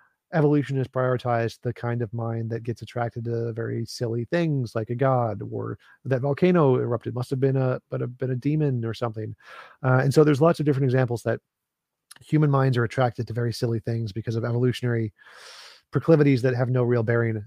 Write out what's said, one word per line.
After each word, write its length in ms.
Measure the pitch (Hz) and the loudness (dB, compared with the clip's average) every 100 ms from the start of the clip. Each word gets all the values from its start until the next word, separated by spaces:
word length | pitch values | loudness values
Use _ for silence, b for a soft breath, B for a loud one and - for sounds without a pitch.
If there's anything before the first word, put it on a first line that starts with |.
| b b _ | b b _
evolution 440 | 170 147 147 135 135 | 0 2 2 0 -4
has 120 | 123 | -4
prioritized 720 | 127 127 123 123 120 113 - | -2 0 0 0 0 -2 -4
the 100 | 123 | -8
kind 300 | - 120 120 | -6 -4 -4
of 100 | 113 | -4
mind 380 | 117 113 113 113 | -6 -6 -6 -6
that 140 | 117 | -6
gets 180 | 117 110 | -8 -10
attracted 420 | 113 123 120 - | -8 -6 -6 -6
to 280 | 117 117 117 | -6 -4 -6
very 320 | 113 117 117 113 | -6 -6 -6 -8
silly 380 | - 120 117 113 | -6 -6 -4 -4
things 480 | 170 165 143 117 | -2 0 -2 -4
like 160 | 117 110 | -6 -4
a 40 | |
god, 460 | 120 135 127 117 107 113 | 0 2 2 0 -4 -8
or 280 | 113 110 117 b b | -8 -8 -10 b b
that 160 | 127 127 | -4 -2
volcano 560 | 139 143 180 180 143 127 | -2 0 2 4 4 4
erupted 380 | 117 120 - | 0 -4 -4
must 160 | 117 127 | -6 -4
have 100 | 131 | 0
been 160 | 135 135 | 0 2
a, 240 | 131 127 - | 0 -2 -6
but 100 | 131 | -8
have 160 | 127 123 | -8 -6
been 120 | 127 | -6
a 60 | 127 | -4
demon 480 | 143 156 147 123 | -2 0 0 -2
or 100 | 113 | -4
something. 400 | 110 117 110 110 107 B B B B | -4 -6 -6 -10 -12 B B B B
Uh, 160 | 131 127 | 2 4
and 100 | 139 | 4
so 100 | 143 | 6
there's 160 | 151 139 | 6 6
lots 180 | 160 170 | 4 2
of 80 | 151 | 0
different 180 | 135 | 2
examples 380 | 139 127 127 120 | 2 2 2 -2
that 180 | 117 117 _ _ _ _ _ _ _ - | -4 -4 _ _ _ _ _ _ _ -20
human 300 | - 151 151 | -2 2 4
minds 260 | 139 135 123 | 4 4 2
are 80 | |
attracted 420 | 113 - 127 - 113 | 0 2 0 0 -6
to 60 | |
very 200 | 113 120 | -4 -4
silly 260 | - 120 117 | -2 -2 -2
things 320 | - 117 110 | -4 -4 -6
because 240 | 113 110 113 | -6 -6 -4
of 80 | |
evolutionary 680 | 120 120 127 117 123 117 110 - B B B B B B B | -2 0 0 0 -2 -2 -4 -8 B B B B B B B
proclivities 520 | 135 - 160 143 131 | 0 4 6 6 4
that 120 | 127 123 | 2 0
have 140 | 123 | 0
no 120 | 127 | 2
real 200 | 120 120 | 2 2
bearing 400 | 113 117 117 110 | 2 2 0 -2